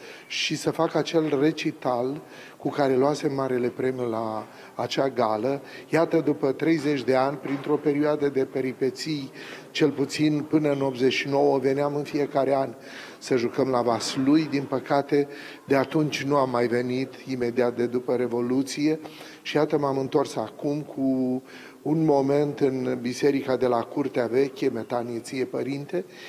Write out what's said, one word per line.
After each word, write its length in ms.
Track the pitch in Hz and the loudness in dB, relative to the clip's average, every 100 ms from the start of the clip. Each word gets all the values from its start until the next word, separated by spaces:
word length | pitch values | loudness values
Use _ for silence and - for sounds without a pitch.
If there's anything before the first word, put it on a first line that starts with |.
| - - - | -20 -18 -10
și 280 | - - 151 | -4 -4 -2
să 160 | 156 | -2
fac 240 | 147 160 165 | 0 2 0
acel 440 | 143 165 156 143 | 2 2 2 2
recital 800 | 156 151 156 147 135 120 127 147 - - - - | 2 2 -4 -4 -2 0 -2 -6 -12 -18 -20 -8
cu 120 | 143 | -4
care 260 | 131 139 127 | 0 2 4
luase 320 | 143 143 156 | 4 2 -2
marele 400 | 135 131 127 120 | -2 0 0 -2
premiu 420 | 120 127 127 120 | -2 -2 -2 -2
la 380 | 113 113 110 - - - - | -2 -4 -6 -10 -16 -12 -8
acea 340 | 120 - 135 | -4 0 0
gală. 520 | 123 110 107 127 139 - - - | 2 0 2 0 -2 -8 -18 -2
Iată, 300 | 214 220 165 | 2 4 2
după 320 | 147 147 139 | 2 2 0
treizeci 520 | 131 151 165 143 139 | 2 2 2 2 0
de 120 | 117 131 | 2 2
ani, 220 | 135 147 | 2 0
printr-o 380 | 135 139 147 151 | -4 -4 0 0
perioadă 540 | 156 143 151 151 143 | 2 2 2 2 0
de 160 | 135 131 | 0 0
peripeții, 840 | 135 131 117 131 123 160 147 135 - - - - | -2 -4 -2 -2 -2 -4 -6 -6 -12 -16 -16 -8
cel 200 | - 151 | 2 2
puțin 500 | 127 139 - 151 147 147 | 2 -2 2 2 2 2
până 220 | 156 151 | 2 2
în 100 | 139 | 2
optzeci 320 | 135 123 131 | 0 2 2
și 140 | - 143 | 2 0
nouă, 300 | 139 143 139 | 2 4 4
veneam 360 | 135 135 143 147 | 2 2 0 -2
în 80 | |
fiecare 520 | 143 151 135 147 135 135 | -2 -2 0 0 2 2
an 140 | 131 113 - - - - | 0 -6 -14 -16 -16 -10
să 160 | - 131 | 0 2
jucăm 300 | 120 - 131 | 2 0 2
la 140 | 123 | 2
Vaslui. 680 | 120 110 - 135 135 156 151 | 2 0 0 0 4 4 4
Din 140 | 139 | -2
păcate, 640 | 131 131 - 143 139 143 143 - - - - | -2 -4 0 0 2 2 2 -4 -16 -8 0
de 80 | 139 | 2
atunci 480 | 131 160 151 - | 2 2 0 -2
nu 120 | 135 143 | 0 2
am 140 | 131 | 2
mai 180 | 120 120 | 2 2
venit, 460 | 120 123 127 131 - - | 0 0 -2 -4 -8 -8
imediat 440 | 127 120 120 120 117 | -2 0 2 2 2
de 100 | 120 | 0
după 300 | 123 123 123 | 0 0 0
Revoluție. 840 | 123 120 120 131 135 151 151 156 - - - - | 0 0 0 0 -2 0 0 0 -6 -16 -18 -14
Și 140 | - 147 | -2 0
iată, 220 | 151 151 | 2 2
m-am 200 | 139 135 | 0 0
întors 380 | 135 151 135 139 | 0 0 0 -2
acum 460 | - - 147 147 | -6 -4 -4 -4
cu 200 | 143 - 135 131 127 127 - - - - | -6 -2 0 2 0 -2 -6 -18 -20 -8
un 240 | 147 160 156 | -2 2 4
moment 540 | 139 135 143 147 143 | 4 4 2 2 0
în 380 | 139 131 127 127 | 0 0 -2 -2
biserica 560 | 120 120 143 139 135 123 | -4 0 2 2 0 2
de 80 | 123 | 2
la 140 | 117 | 2
Curtea 460 | 113 147 135 135 113 | 0 -2 -2 0 2
Veche, 440 | 123 139 - 143 | 2 2 0 -2
Metanie 500 | 113 110 120 120 117 | -2 -4 -4 -4 -8
ție, 260 | - 135 123 | -6 -4 -4
Părinte, 600 | 127 127 139 143 180 - - | -4 -4 -6 -6 -6 -6 -12